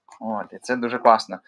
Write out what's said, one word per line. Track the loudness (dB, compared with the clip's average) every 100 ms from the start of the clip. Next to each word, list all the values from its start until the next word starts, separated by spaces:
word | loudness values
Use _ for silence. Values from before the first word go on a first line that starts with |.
| _ -12
От, | -8 -8 -8
і | -12
це | -6 -4
дуже | -2 2
класно. | 4 4 2 -14